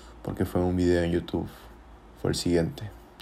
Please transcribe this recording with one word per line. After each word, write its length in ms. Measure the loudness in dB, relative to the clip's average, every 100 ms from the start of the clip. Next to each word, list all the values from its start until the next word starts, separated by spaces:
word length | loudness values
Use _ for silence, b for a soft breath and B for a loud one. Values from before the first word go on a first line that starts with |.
| B B
porque 220 | -8 -4
fue 180 | -2 0
un 140 | 2 2
video 260 | 4 4
en 80 | 4
YouTube, 380 | 0 0 -4 -4 -10 -20 -20 -20 -20 -20 -6
fue 80 | -2
el 60 | -2
siguiente. 540 | 2 2 2 -2 -12 -14 -20 -20